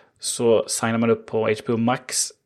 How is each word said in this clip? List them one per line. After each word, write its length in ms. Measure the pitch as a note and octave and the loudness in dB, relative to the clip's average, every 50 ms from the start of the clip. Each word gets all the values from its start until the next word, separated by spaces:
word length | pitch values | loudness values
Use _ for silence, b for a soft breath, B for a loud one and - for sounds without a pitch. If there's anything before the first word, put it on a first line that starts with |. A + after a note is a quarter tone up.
| B B B _ | B B B _
Så 460 | - - - - B2 A#2 A2+ G#2 - - | -10 -8 -4 0 2 4 4 4 4 0
signar 300 | - - - A2+ A2+ A2+ | -4 -2 -2 -2 0 2
man 120 | A#2 A2+ | 2 2
upp 180 | A2+ A2 - - | 2 0 -2 -4
på 200 | - A2+ A2 A2 | -4 -2 0 0
H 60 | G#2+ G#2+ - - | -2 -2 -2 -2
B 60 | A#2+ | -2
O 40 | A2+ | 0
Max, 540 | A#2 A#2 B2 A#2 - - - - - - - _ _ | 0 0 0 -2 -4 -6 -6 -4 -4 -6 -8 _ _